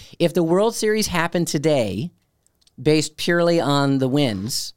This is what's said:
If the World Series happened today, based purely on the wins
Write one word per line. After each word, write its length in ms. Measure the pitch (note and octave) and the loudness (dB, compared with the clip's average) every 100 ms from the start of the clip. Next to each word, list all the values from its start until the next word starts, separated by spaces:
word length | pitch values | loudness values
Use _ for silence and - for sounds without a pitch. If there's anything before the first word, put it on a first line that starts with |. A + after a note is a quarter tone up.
| - - | -8 -2
If 160 | E3+ F3 | 0 2
the 80 | |
World 320 | D#3+ F3+ A3+ A3+ | 2 2 0 0
Series 320 | G#3+ G#3+ G#3 | 0 0 0
happened 400 | F3 E3+ F3 D#3+ | -2 -2 -2 -2
today, 640 | D#3 D#3 C#3+ G#2+ F#2 E3+ - _ _ _ _ _ - | 0 2 2 0 -4 -6 -10 _ _ _ _ _ -4
based 380 | B2+ D#3 D3 - | 0 0 0 -4
purely 420 | - E3+ E3+ E3+ | -2 2 2 2
on 380 | C3+ C#3+ C#3 C3+ | 2 2 2 2
the 100 | C3 | 2
wins 680 | C#3+ C#3 G2 G#2+ - - | 2 0 -2 -6 -6 -8